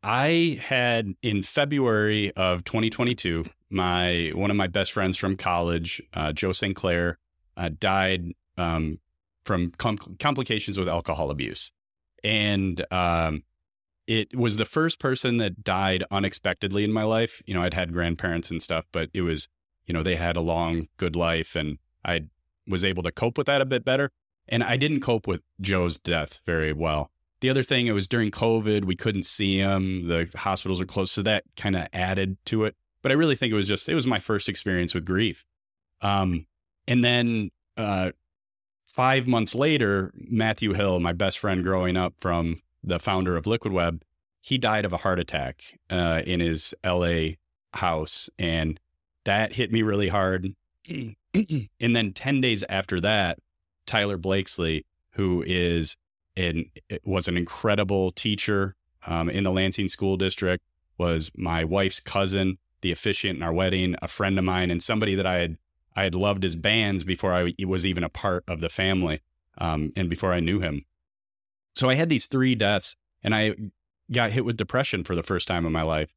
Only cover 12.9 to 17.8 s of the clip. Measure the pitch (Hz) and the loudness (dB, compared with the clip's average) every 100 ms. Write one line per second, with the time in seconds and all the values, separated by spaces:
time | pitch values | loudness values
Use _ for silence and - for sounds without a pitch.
12.9 | 92 87 85 80 78 - _ _ _ _ | 0 2 2 0 -2 -8 _ _ _ _
13.9 | _ - 113 107 127 120 104 107 - 165 | _ -4 -2 -2 0 0 2 0 2 0
14.9 | - 139 131 127 120 107 92 104 95 98 | 0 -2 0 0 0 0 -4 -2 0 2
15.9 | 92 92 98 98 - 92 90 101 98 104 | 0 0 -2 0 0 -2 -2 -2 0 0
16.9 | 110 107 113 113 - - 92 87 87 | 0 2 2 0 -4 -6 -2 0 -2